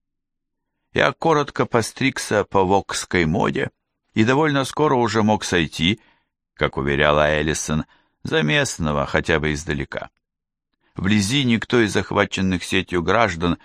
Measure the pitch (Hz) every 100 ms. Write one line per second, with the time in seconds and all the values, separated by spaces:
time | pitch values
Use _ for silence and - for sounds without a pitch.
0 | _ _ _ _ _ _ _ _ _ -
1 | 143 139 165 151 143 - 123 120 110 -
2 | 131 - - 107 92 98 90 98 - -
3 | - 92 82 87 - - - - _ _
4 | _ - 110 131 156 139 127 - 151 131
5 | 117 110 107 104 - 90 78 - 85 104
6 | _ _ _ _ _ - 73 - 69 69
7 | 76 76 76 76 78 73 - 78 - _
8 | _ _ - 160 151 151 131 - 80 73
9 | 67 78 - 80 76 73 73 71 67 -
10 | - _ _ _ _ _ _ _ _ -
11 | 95 107 98 139 127 113 - 127 110 98
12 | 95 95 101 - 95 92 - 95 90 90
13 | 82 104 113 82 87 85